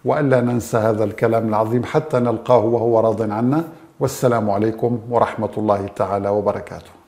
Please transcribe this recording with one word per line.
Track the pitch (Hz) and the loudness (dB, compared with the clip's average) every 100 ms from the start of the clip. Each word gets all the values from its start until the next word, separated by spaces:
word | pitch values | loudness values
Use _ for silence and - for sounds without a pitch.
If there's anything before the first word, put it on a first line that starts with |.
| 123 | -2
وألا | 147 143 127 | 0 2 2
ننسى | 120 120 - 117 | 2 -2 0 0
هذا | 110 107 | 2 2
الكلام | 104 - 117 113 110 | -2 0 0 2 0
العظيم | 107 110 123 | 0 0 0
حتى | 113 156 151 127 | 0 -2 0 0
نلقاه | 120 113 - 120 110 | 0 -2 4 4 4
وهو | 120 117 113 | 2 2 2
راض | 110 107 107 | 2 0 -2
عنا. | 107 123 151 170 - - - | -2 0 0 -4 -12 -20 -4
والسلام | 135 - 131 117 104 | -4 0 0 2 0
عليكم | 101 110 110 120 117 110 | 0 -2 -2 -4 -4 -2
ورحمة | 117 110 - 104 - | 0 0 -2 -6 -4
الله | 107 101 98 - | -2 -2 -2 -4
تعالى | 98 101 98 | -2 -2 0
وبركاته. | 104 101 101 - 85 - - | 0 0 -4 -10 -16 -18 -20